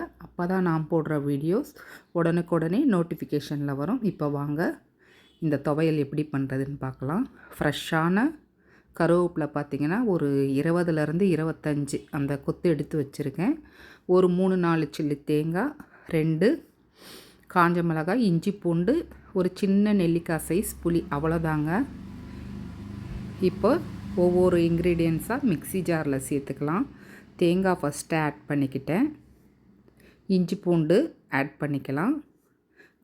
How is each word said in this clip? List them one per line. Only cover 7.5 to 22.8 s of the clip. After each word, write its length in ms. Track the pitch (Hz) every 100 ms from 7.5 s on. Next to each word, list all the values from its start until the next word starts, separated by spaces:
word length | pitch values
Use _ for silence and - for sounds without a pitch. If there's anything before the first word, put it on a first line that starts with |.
| -
ஃப்ரெஷ்ஷான 720 | 151 139 - 160 165 190 277 - _ _ _ _ _ -
கருவேப்பிலை 500 | 165 170 175 170 147 147
பார்த்தீங்கன்னா, 420 | 143 139 147 202 247
ஒரு 160 | 170 143 139 139 139
இருபதுலேருந்து 640 | 165 170 175 160 151 165 202 156
இருபத்தஞ்சு 600 | 160 151 151 147 139 - - 151
அந்த 180 | 139 135 -
கொத்து 240 | 156 180 147
எடுத்து 220 | 143 160
வச்சிருக்கேன். 540 | 139 - 143 143 202 320 - - - - - 180
ஒரு 140 | 185 180
மூணு 200 | 190 185 170
நாலு 220 | 165 156 -
சில்லு 200 | 151 143 -
தேங்காய், 460 | 151 160 170 269 - - - -
ரெண்டு 340 | 165 156 156 202 330 - _ _ _ - - - - -
காஞ்ச 240 | 185 170 175 170
மிளகாய், 360 | 160 156 233 214
இஞ்சி 240 | 165 202 202
பூண்டு, 300 | 175 170 180 311 - - - 190
ஒரு 120 | 180 180
சின்ன 340 | 196 196 208 202
நெல்லிக்காய் 440 | 170 170 170 160 -
சைஸ் 260 | 170 - -
புளி, 180 | 170 170 - 143
அவ்வளோதாங்க. 540 | 160 170 165 151 151 190 277 - - - - - - - - -